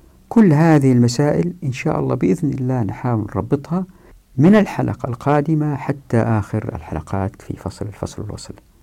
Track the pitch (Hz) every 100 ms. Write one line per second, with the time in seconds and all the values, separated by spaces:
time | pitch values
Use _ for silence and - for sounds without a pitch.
0 | _ _ - 233 202 147 165 151 135 123
1 | 120 120 147 156 170 175 139 - 156 156
2 | 135 123 180 180 147 127 127 127 98 -
3 | 123 113 104 98 113 139 139 175 185 -
4 | - - _ - 160 214 - - 123 110
5 | 135 - 139 147 147 156 151 139 143 143
6 | - 117 113 110 101 107 110 - - 78
7 | - 98 95 - - - 92 - 104 -
8 | 92 - 104 - - - _ _